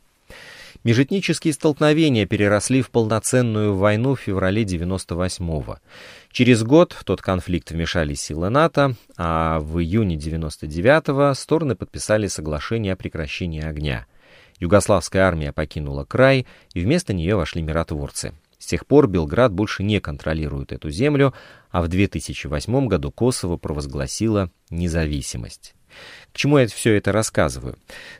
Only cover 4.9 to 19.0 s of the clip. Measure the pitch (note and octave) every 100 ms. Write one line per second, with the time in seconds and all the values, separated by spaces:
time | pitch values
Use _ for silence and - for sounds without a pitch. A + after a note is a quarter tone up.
4.9 | F#2+ - E2+ F2+ - F2 D#2 A#1 - _
5.9 | - - - _ - B2 A#2 A2+ D3+ F3
6.9 | - - F#2 - F#2 - F2 - E2 E2
7.9 | F2+ D2+ C#2 - D2+ F2+ C3+ D#3+ - C#3
8.9 | A#2+ _ - E2+ D#2+ D#2+ D#2+ D2+ E2+ E2
9.9 | G#2+ G2+ D#2 D#2 D#2+ D#2 - D#2+ D#2 G2+
10.9 | D#3 D#3 C3+ C#3+ C3 - D#3 D3+ G#2+ -
11.9 | D2+ - G#2+ G2 - D#2 D2+ - A2+ G2+
12.9 | F#2 F2+ - D2+ - F2+ D#2 D#2 D2+ D2
13.9 | A#1+ - _ _ - _ _ F2 G2+ -
14.9 | G2 - F#2+ F#2+ D#2+ D2 D2 D#2 - D2
15.9 | C#2 C#2 - C3 C3+ - - _ F2 F2+
16.9 | F3 - F#2+ D#2+ G#2 D2+ F2 D#2+ D#2+ E2
17.9 | D2+ C#2+ - - - _ _ - - -
18.9 | C#3